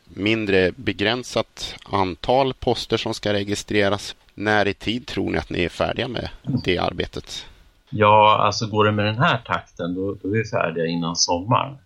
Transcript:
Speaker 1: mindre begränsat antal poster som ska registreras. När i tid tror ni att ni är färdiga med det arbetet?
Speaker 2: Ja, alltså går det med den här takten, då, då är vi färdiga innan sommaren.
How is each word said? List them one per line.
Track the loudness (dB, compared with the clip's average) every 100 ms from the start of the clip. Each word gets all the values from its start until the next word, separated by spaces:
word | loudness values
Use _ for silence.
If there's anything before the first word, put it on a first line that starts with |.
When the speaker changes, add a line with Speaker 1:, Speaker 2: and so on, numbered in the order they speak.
| _
Speaker 1:
mindre | -2 0 2 2 4 2 0
begränsat | -4 -2 0 -2 -4 -4 -4 -6 -12 -12 -2
antal | 0 0 -2 0 2 2
poster | -2 -2 -2 -2 -2
som | -2
ska | -4 -2
registreras. | -2 -2 -4 0 2 2 0 -4 -16 _ -6
När | 0 2 2
i |
tid | 0 -4 -6 -6
tror | -4 -2
ni | -2
att | -2
ni | -2
är | -2
färdiga | 0 -2 -2 -6
med | -6 -10 -10 -6 -2
det | 0 0
arbetet? | 0 -4 -6 -10 -12 -14 -16 -20 _ _ _
Speaker 2:
Ja, | 2 6 8 8 6 2
alltså | 0 -2
går | 2 2
det |
med | 2 0
den | 2
här | 2 0
takten, | -2 -6 -6 -8 -6 -4
då, | -6 -6
då | -4
är |
vi | -4
färdiga | -2 -2 -2 -2 -2
innan | -2 -4 -2
sommaren. | -2 -2 0 0 -2 -8